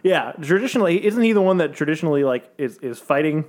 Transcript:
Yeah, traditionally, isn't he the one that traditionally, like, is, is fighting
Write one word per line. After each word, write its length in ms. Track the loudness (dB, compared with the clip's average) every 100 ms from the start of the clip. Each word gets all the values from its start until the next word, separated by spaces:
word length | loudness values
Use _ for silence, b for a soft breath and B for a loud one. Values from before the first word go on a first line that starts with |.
Yeah, 300 | 0 0 -2 -6
traditionally, 640 | 0 0 0 0 2 2
isn't 180 | 0 2
he 100 | 2
the 100 | 4
one 140 | 4 2
that 160 | 0
traditionally, 480 | -2 -4 -2 0 0
like, 260 | 0 -2 -6 -8
is, 220 | -8 -8
is 200 | -12 -8
fighting 440 | -2 0 0 -2